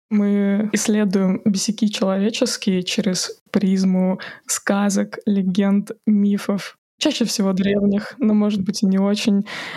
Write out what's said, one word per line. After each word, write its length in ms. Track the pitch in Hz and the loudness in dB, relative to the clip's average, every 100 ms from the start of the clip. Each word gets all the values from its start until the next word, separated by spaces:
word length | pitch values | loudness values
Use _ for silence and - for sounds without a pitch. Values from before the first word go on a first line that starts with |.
| _ | _
Мы 600 | 208 202 202 196 196 214 | 0 2 2 2 0 0
исследуем 680 | 214 - 208 208 190 190 185 | -2 0 0 2 2 0 0
бесяки 480 | 220 190 - 208 214 | 0 0 -2 -2 -2
человеческие 920 | - 190 190 202 226 240 - - 185 | 0 -2 0 0 0 -2 -2 -2 -2
через 580 | 180 - 208 180 - - _ | -2 -2 -2 -2 -6 -10 _
призму 680 | 208 190 190 190 185 185 185 - - - | 0 2 2 2 2 2 -2 -6 -18 -8
сказок, 760 | - - 202 202 196 208 - - | -8 -2 0 0 0 -4 -4 -2
легенд, 680 | 202 190 185 196 202 208 - - | 0 0 0 2 2 -2 -6 0
мифов. 720 | 214 202 202 - 202 - - _ _ | 2 2 0 -2 -4 -4 -16 _ _
Чаще 260 | 302 254 226 | -2 0 -2
всего 280 | - 196 | 0 0
древних, 600 | 190 196 202 202 202 - - | 0 0 2 2 0 -4 -2
но, 160 | 214 | 0
может 280 | 214 208 208 | 2 2 0
быть, 220 | 190 - | -2 0
и 20 | 196 | 0
не 120 | 190 | 2
очень. 480 | 196 208 - 202 208 - - | 2 0 2 0 0 -8 -12